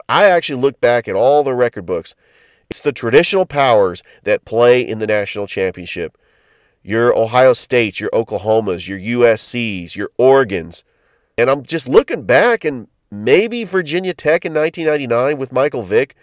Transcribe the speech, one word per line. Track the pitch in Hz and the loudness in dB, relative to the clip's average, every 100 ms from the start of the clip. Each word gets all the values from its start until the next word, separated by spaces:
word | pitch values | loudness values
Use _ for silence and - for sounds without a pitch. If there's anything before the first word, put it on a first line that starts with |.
| - | -2
I | 139 202 | 2 4
actually | 175 - 135 | 2 0 -2
looked | 139 127 | -2 0
back | 120 120 113 | 0 0 0
at | 95 | 0
all | 123 147 | 4 4
the | 135 | 2
record | 131 120 107 87 | 0 -2 -2 -6
books. | 87 - - _ _ _ _ - | -6 -8 -16 _ _ _ _ -16
It's | - | -8
the | 147 | -6
traditional | 127 117 127 175 190 185 | -4 2 4 4 2 0
powers | 143 135 110 98 87 - _ | 0 4 4 2 -2 -12 _
that | - 107 - | -2 -2 -2
play | 110 120 123 120 | 2 4 4 0
in | 107 | -4
the | 107 | -2
national | 104 101 104 101 | -2 -2 -6 -8
championship. | - 95 92 87 90 80 - _ _ _ _ _ _ | -4 -4 -4 -10 -8 -10 -12 _ _ _ _ _ _
Your | - 110 120 - | -6 0 2 2
Ohio | 110 123 131 | 2 4 4
States, | 120 - 127 110 - | 2 0 0 0 -4
your | 107 | -4
Oklahomas, | - 113 104 101 110 104 90 87 | -2 -2 -4 0 0 0 -4 -8
your | 98 | -10
U | 98 120 120 | -6 2 2
S | 107 | 2
Cs, | - 123 113 95 87 - | -2 -6 -6 -6 -10 -10
your | - - | -8 0
Oregons. | 127 135 123 95 82 - - _ _ _ _ - | 4 4 2 -4 -8 -14 -20 _ _ _ _ -2
And | 120 | 0
I'm | 143 | -2
just | 123 160 - | -4 -8 0
looking | 160 277 190 | 2 2 -2
back, | 101 127 226 226 | 0 2 2 0
and | 160 131 107 _ _ | -4 -6 -10 _ _
maybe | 104 110 156 226 240 202 | -6 2 2 2 -4 -4
Virginia | 190 160 165 185 | -4 -4 -4 -6
Tech | 175 151 170 180 | -4 0 0 0
in | |
nineteen | 156 151 - 160 | -2 -2 -2 -2
ninety-nine | 151 127 117 131 151 | -2 0 -2 0 -2
with | 131 | -4
Michael | 131 147 139 | -2 -2 -2
Vick, | 95 107 - _ | -2 0 0 _